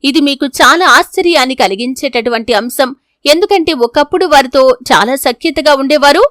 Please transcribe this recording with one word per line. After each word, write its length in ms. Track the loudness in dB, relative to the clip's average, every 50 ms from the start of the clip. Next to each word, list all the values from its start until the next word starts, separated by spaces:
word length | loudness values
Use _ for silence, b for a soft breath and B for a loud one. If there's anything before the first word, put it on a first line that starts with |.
| -2 0
ఇది 120 | 0 0 0 0
మీకు 180 | -2 -4 -6 -8 -2 0
చాలా 260 | 2 2 2 2 2 2 2 2
ఆశ్చర్యాన్ని 580 | 0 0 -4 -2 -2 0 0 0 0 -2 -2 -2
కలిగించేటటువంటి 880 | -2 -2 -2 -6 -6 -8 -8 -6 -8 -6 -6 -4 -4 -4 -4 -4 -4 -2 -2 -2
అంశం. 300 | -2 -4 -4 -4 -4 -4 -4 _ _ _ _ _ _ 0
ఎందుకంటే 400 | 0 0 2 0 0 0 0 -2 -2 -2 -2
ఒకప్పుడు 400 | -2 _ -2 -2 0 -2 -2 0 2 2
వారితో 300 | 2 2 2 0 2 2 2 2 0 -2 0
చాలా 260 | 0 0 0 0 -4 -2 -4
సఖ్యతగా 480 | -4 -4 _ -6 -4 -4 -2 0 0 0 0
ఉండేవారు 420 | 0 0 0 2 2 2 4 4 2 0